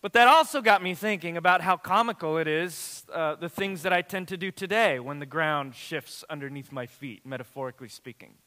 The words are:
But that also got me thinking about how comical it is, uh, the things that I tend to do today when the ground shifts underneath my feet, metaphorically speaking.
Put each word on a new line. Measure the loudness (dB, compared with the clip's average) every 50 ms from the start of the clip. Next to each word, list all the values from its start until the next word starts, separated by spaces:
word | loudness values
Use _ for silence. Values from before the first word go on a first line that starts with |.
But | -8 2 6
that | 8 8 10
also | 10 8 6 4 0 0
got | 6 6 6 6 4
me | -2 -4
thinking | -2 -2 -4 -4 -2 -4 -6 -6
about | 0 4 4 4 4 4
how | 2 0
comical | 0 0 0 2 2 2 0 -2 -4 -4 -2 -2 0
it | 0
is, | 0 0 -2 -2 -4 -8 -12 -14 -14 -14 -16 -16 -10 -6
uh, | -4 -2 -2 -4
the | -4 -8 -10
things | -6 -6 -6 -6 -6 -4 -2
that | 0 0
I | 0 0
tend | _ -6 -8 -6 -6
to | -8
do | -8 -6 -8 -8
today | -8 -6 -2 2 2 2 2 2 -2
when | -6 -8 -10 -10
the | -10
ground | -8 -4 -2 0 0 0 -2 -2 -6 -10
shifts | -14 -12 -8 -8 -8 -8 -10 -18 -20 -12 _
underneath | -10 -10 -10 -10 -10 -12 -14 -12
my | -10 -10 -10
feet, | -12 _ _ -14 -14 -14 -14 _
metaphorically | -12 -12 -12 -12 _ _ -10 -10 -10 -10 _ -20 -20
speaking. | -20 -20 _ -20 -20 _ -20 -20 _ _ _